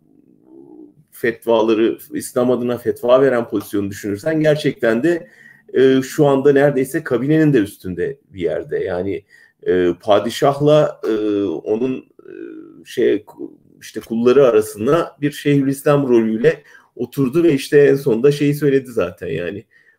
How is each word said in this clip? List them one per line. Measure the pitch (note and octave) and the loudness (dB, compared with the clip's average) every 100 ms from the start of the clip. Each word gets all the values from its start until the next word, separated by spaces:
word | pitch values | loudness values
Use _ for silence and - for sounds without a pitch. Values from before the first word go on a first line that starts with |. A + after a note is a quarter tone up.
| _ _ _ _ _ C2+ C2+ B1 A#1+ _ _ | _ _ _ _ _ -20 -20 -20 -20 _ _
fetvaları, | - A#2+ - A2+ A2+ A2+ G#2+ A2+ - - | -6 -4 -4 0 2 2 2 0 -2 -8
İslam | - - B2+ B2+ | -10 -6 -2 0
adına | A#2+ A#2+ A#2+ | 0 -2 -4
fetva | A2+ G2+ A#2+ C3 | -4 -2 2 4
veren | C#3 A#2+ A#2 | 4 0 -2
pozisyonu | G#2 - G#2 G2+ | -6 -4 -4 -6
düşünürsen | G2 G#2+ G2+ D#3 D#3+ | -8 -8 -6 -4 0
gerçekten | D#3 D3+ C#3+ - A2+ A2+ | 0 0 -2 -2 0 0
de, | D#3 E3+ - _ - _ _ | 0 -2 -6 _ -20 _ _
e, | - C3+ C3 | 2 4 4
şu | C3 - D3 | 0 0 2
anda | C3+ C#3 | 4 4
neredeyse | C#3 C#3+ C3 C3+ E3 | 4 4 0 -2 -4
kabinenin | D#3 A#2+ C3+ D#3 D3+ | -4 -2 0 2 4
de | C3+ | 2
üstünde | G2 - F#2 E2+ F2 - _ | 0 -6 -12 -6 -6 -8 _
bir | F#2+ | -6
yerde. | D#2+ E2 D2+ D#2 | -4 -4 -6 -6
Yani, | F#2+ F2 F#2+ F#2 - _ _ _ - | -6 -6 -6 -8 -10 _ _ _ -2
e, | F2+ F2+ - | 0 0 0
padişahla, | A2 G#2 G#2+ - C#3+ C#3+ D3 D3+ D3+ - - | 0 0 0 -2 -2 0 2 2 2 -2 -4
e, | A2 G#2+ G2+ | -2 -2 -2
onun, | G2 D#2 - A2 B2+ C3 | -2 -4 -4 -4 -4 -6
e, | - _ - G1+ - - - - | -12 _ -20 -18 -18 -18 -20 -20
şey, | - - A#2 G#2 - - C2 - _ _ | -12 -2 0 0 -6 -18 -18 -18 _ _
işte | - A2 | -16 -14
kulları | - A2+ A#2+ B2+ C3+ | -8 -2 2 4 6
arasında | G#2+ G#2+ G#2 A2+ E3 E3+ - | 4 0 -4 -2 -2 -2 -6
bir | C#3+ | -8
Şeyhülislam | - D3 C#3+ C3+ C3+ D3+ D3 C3 | -4 0 0 0 -2 0 2 4
rolüyle | A#2+ A2 A2 C#3+ D#3 - - _ - | 2 2 0 0 0 -8 -20 _ -10
oturdu | A#2+ - B2+ D#3 | -8 -4 -2 0
ve | E3+ | 2
işte | C#3 - D3 | 0 2 4
en | C#3+ | 4
sonunda | C#3 C#3+ A2 C#3+ | 4 0 2 2
şeyi | D3 C#3+ | 2 0
söyledi | D3 D3 C3+ B2 | 0 0 0 -2
zaten | A2+ F2 F#2 F2+ | -4 -4 -6 -8
yani, | G2 F2 G#2 - _ _ | -8 -8 -10 -14 _ _